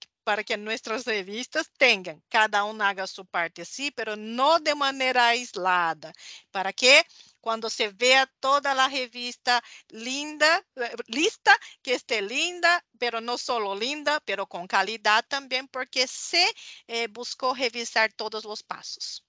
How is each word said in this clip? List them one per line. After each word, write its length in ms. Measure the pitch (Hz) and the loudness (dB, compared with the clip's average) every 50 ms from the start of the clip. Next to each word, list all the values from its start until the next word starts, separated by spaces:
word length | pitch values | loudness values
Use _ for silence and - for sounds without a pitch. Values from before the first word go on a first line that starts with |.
| - _ _ _ - | -20 _ _ _ -2
para 200 | 220 208 214 208 | -2 -2 -2 -2
que 120 | - 226 | -4 -4
nuestras 480 | 202 208 214 226 262 - 233 220 262 240 | -4 -4 -6 -6 -6 -4 -6 -6 -4 -2
revistas 640 | 247 220 202 185 190 208 226 254 - - 311 320 - _ - | -2 -4 -4 -4 -6 -8 -8 -8 -4 -4 -4 -4 -4 _ 4
tengan, 440 | 285 247 220 190 180 175 151 - _ _ | 4 4 4 4 0 -10 -12 -14 _ _
cada 360 | - 226 214 214 214 202 208 | 2 2 4 4 2 0 0
una 260 | 214 220 214 208 196 | 0 -2 0 0 0
haga 160 | 196 190 190 | 0 0 -6
su 180 | - - - 185 | -8 -8 -12 -14
parte, 380 | _ - 180 170 165 - 175 170 | _ -4 -2 -2 -2 -4 -10 -14
sí, 260 | - - - 277 294 | -12 -10 -6 -8 -6
pero 260 | - - 220 220 208 | -6 -6 -6 -6 -6
no 420 | 214 214 220 233 247 262 294 330 339 | -8 -8 -8 -2 2 4 4 4 4
de 140 | 302 311 294 | 2 0 0
manera 540 | 294 277 269 269 269 262 262 254 247 240 233 | 0 0 -2 0 0 0 2 4 4 4 4
aislada. 840 | 233 247 247 - - 196 180 185 180 180 170 165 160 151 147 156 - - - - - - _ _ | 4 2 -2 -6 -6 -2 0 2 2 2 2 0 -2 -4 -10 -18 -18 -18 -20 -20 -20 -20 _ _
¿Para 220 | - 196 185 190 | -6 -4 -4 -4
qué? 320 | - - - 254 277 311 339 _ - - - - _ _ | -2 4 6 8 8 8 6 _ -6 -20 -20 -20 _ _
cuando 300 | - 226 226 226 226 220 | -4 -4 -4 -2 -4 -6
se 180 | - - 233 208 | -2 -2 -2 -4
vea 360 | 196 196 240 254 262 269 262 - _ - | -2 0 4 6 6 6 4 2 _ -4
toda 340 | - 269 277 285 269 285 269 | 0 2 2 2 2 0 0
la 140 | 262 262 277 | 2 0 0
revista 720 | 269 277 254 233 226 247 240 247 233 _ - 247 240 208 - - - - _ _ | 0 -4 -8 -8 -10 -12 -10 -10 -10 _ 0 0 0 0 0 -4 -20 -20 _ _
linda, 760 | - 220 226 247 262 285 294 302 302 294 302 311 330 381 - _ - | -14 -10 -8 -6 -6 -6 -6 -6 0 2 4 4 4 2 0 _ -10
eh, 180 | 262 240 233 180 214 - | -8 -8 -8 -8 -10 -10
lista, 520 | - 226 277 330 453 - - - 427 392 466 - - - _ | -6 -2 0 0 0 0 2 4 6 6 6 4 -8 -20 _
que 120 | - 269 247 | -4 -4 -4
esté 280 | - - - 247 214 | -2 -2 -2 -2 -2
linda, 640 | 202 196 240 285 320 349 349 349 339 339 349 349 _ _ _ 226 | -2 -2 -4 -4 -4 -4 -4 0 2 2 2 2 _ _ _ -4
pero 220 | 247 240 226 226 | -4 -4 -4 -4
no 180 | 226 240 247 - | -6 -6 -6 -6
solo 360 | - - 254 233 208 196 196 | -4 -4 -2 -2 -2 -4 -4
linda, 460 | 202 226 262 294 302 285 294 302 302 - | -4 -4 -4 -4 -4 -2 -2 -2 -2 -2
pero 220 | - 196 196 196 | -4 -6 -6 -6
con 200 | - - 180 175 | -8 -8 -12 -8
calidad 580 | 190 - 196 190 202 220 220 208 220 214 226 240 - | 0 0 0 0 0 -4 -2 2 2 2 2 2 -2
también, 400 | 285 277 277 254 262 254 269 - | -6 -8 -6 -4 -6 -6 -6 -6
porque 380 | - 254 262 - - 269 254 | -8 -10 -8 -6 -2 -2 -2
se, 400 | 254 - - - - - 339 359 440 453 - - - - - _ - | -2 -4 -10 -8 -2 2 2 2 2 0 -6 -16 -20 -20 -20 _ -8
eh, 200 | 233 233 233 220 | -6 -6 -6 -6
buscó 460 | 208 240 240 - - - 269 254 262 | -8 -10 -12 -12 -10 -4 -4 -4 -2
revisar 580 | 247 269 233 220 240 233 - - 226 220 214 | -2 -2 -4 -4 -4 -8 -2 2 2 2 2
todos 320 | _ - 220 214 220 214 214 | _ -6 -8 -8 -8 -10 -10
los 180 | 208 208 - | -10 -12 -12
pasos. 600 | - - - - - - - - - - - - _ | -10 -12 -14 -12 -12 -14 -12 -12 -12 -12 -12 -14 _